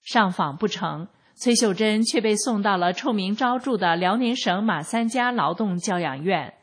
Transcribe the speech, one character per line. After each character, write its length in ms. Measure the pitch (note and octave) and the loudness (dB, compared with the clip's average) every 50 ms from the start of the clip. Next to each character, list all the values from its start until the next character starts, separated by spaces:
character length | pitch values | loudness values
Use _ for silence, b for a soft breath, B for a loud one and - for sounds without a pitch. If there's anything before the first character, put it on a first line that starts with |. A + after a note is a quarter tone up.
上 300 | _ - - A#3+ G#3 F#3 | _ 0 2 2 2 2
访 240 | F3+ - F3 D3 C#3 | 2 -2 -2 -4 -2
不 100 | E3+ - | -2 -2
成， 440 | G3+ - - F#3+ D#3+ D3+ D3+ E3+ - b b b b b | -2 -2 -2 -6 -6 -6 -6 -10 -12 b b b b b
崔 180 | - - B3 A#3+ | -2 0 2 2
秀 200 | A3 A#3+ G#3+ F#3 | 4 4 2 2
珍 280 | E3+ A3 G#3+ G#3+ A3 | 2 2 2 2 2
却 200 | A#3 A3+ - - | 0 2 0 0
被 120 | G3+ A3 G#3+ | 2 2 0
送 280 | G#3 - C4 A3+ G3+ | 0 0 -2 -2 0
到 160 | G3+ G#3+ G3 | 2 2 2
了 160 | F3+ F3 F3 F#3 | 2 2 0 0
臭 180 | - - D4 | 0 -2 -2
名 240 | A3+ G#3 F#3 F#3+ G#3 | 0 0 0 -2 -2
昭 240 | A3 C4 A#3+ B3 B3+ | 0 0 0 0 0
著 160 | B3+ C#4 B3 | 0 -2 -2
的 220 | G3 F#3 F3 E3 | 2 2 2 2
辽 180 | E3+ F3+ F3+ G3+ | 2 2 0 2
宁 180 | A#3+ B3+ A#3 B3 | 2 0 0 0
省 300 | B3+ - G3 F3+ F#3+ G#3+ | 0 0 0 0 0 0
马 180 | A3+ F#3 D3+ | 0 0 -2
三 280 | D3+ - - A#3 A#3 A3+ | -4 -4 -2 -2 -2 0
家 240 | A3 B3+ A#3+ B3 B3 | 0 0 0 0 0
劳 200 | A#3+ D3 D3 E3+ | 0 0 0 0
动 240 | - A3+ G3+ F3+ | 0 -2 -2 -2
教 220 | F3 - A3+ F#3 F3 | -2 -2 -2 -2 0
养 240 | E3+ D3 C3 C3+ D3+ | -2 -2 -4 -4 -2
院。 300 | F#3+ F#3+ D#3+ C3+ - - _ | 0 0 0 -2 -6 -14 _